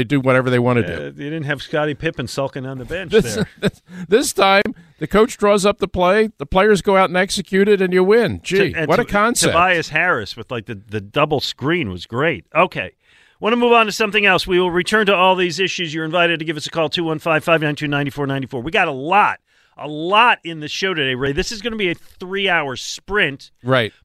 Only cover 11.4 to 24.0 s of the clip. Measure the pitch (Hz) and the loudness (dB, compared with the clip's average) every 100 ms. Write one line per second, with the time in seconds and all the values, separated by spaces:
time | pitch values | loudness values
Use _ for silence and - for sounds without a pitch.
11.4 | - - 131 175 117 90 - 117 160 107 | -4 -6 -4 -2 -4 -8 -8 -2 -2 -4
12.4 | - 151 180 147 92 _ _ _ _ - | -4 -2 0 -2 -10 _ _ _ _ -6
13.4 | 202 240 240 233 220 - 220 208 202 175 | -2 2 4 4 2 0 -2 2 2 2
14.4 | - 180 185 170 175 214 196 185 190 185 | 2 0 2 0 0 0 2 4 4 4
15.4 | 180 156 185 - 165 160 160 175 170 160 | 0 -2 -4 -4 -6 -6 -2 0 0 0
16.4 | 160 151 - 170 151 180 165 156 170 156 | -4 -8 -6 -4 -2 -2 -4 -4 0 0
17.4 | 165 165 151 143 147 143 143 143 139 139 | 2 2 0 -4 -4 -2 -4 -4 -4 -4
18.4 | 131 127 139 202 170 131 147 196 160 92 | -6 -8 -4 -2 -2 -2 0 2 2 -2
19.4 | _ _ _ - 139 151 170 208 240 202 | _ _ _ -16 -12 -8 0 4 4 2
20.4 | 170 160 147 - 190 165 135 127 139 143 | -4 -10 -10 -4 -4 -2 -2 -2 -2 -2
21.4 | - 220 233 220 185 160 - - 185 196 | -6 -6 -8 -4 -4 -4 -12 -16 -8 -2
22.4 | 190 170 143 120 - - - 202 160 135 | 0 0 -2 -8 -10 -12 -4 0 0 -2
23.4 | - _ 120 127 107 _ | -18 _ 0 2 0 _